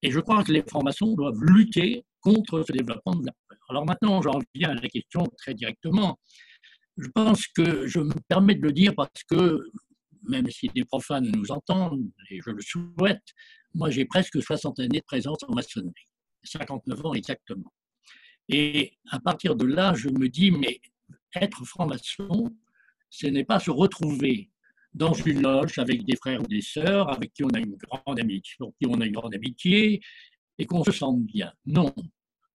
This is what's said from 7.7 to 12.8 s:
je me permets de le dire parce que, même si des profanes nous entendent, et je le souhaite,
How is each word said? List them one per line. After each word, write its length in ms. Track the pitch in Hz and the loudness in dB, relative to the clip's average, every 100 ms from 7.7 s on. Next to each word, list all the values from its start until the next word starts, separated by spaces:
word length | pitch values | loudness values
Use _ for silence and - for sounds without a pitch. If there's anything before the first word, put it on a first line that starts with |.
| 156 - | 2 -2
je 140 | 175 | -2
me 140 | 151 151 - | 0 -2 0
permets 280 | 180 196 165 | 6 6 6
de 80 | |
le 100 | 151 | 2
dire 220 | 143 196 - | 4 4 4
parce 280 | 135 - - | -4 -6 0
que, 340 | 175 180 156 - - _ _ _ _ | 4 4 2 -4 -18 _ _ _ _
même 260 | - 131 123 | -6 -2 -2
si 180 | - 123 | -4 -6
des 160 | 131 120 | -4 -4
profanes 460 | 135 - 143 120 | -4 -4 -2 0
nous 200 | 107 101 | -2 -2
entendent, 580 | 139 - 185 180 139 107 - - | -4 -2 0 0 -2 -6 -10 -16
et 100 | - | -14
je 60 | 117 | -10
le 120 | 104 | -10
souhaite, 600 | 104 175 | -10 -10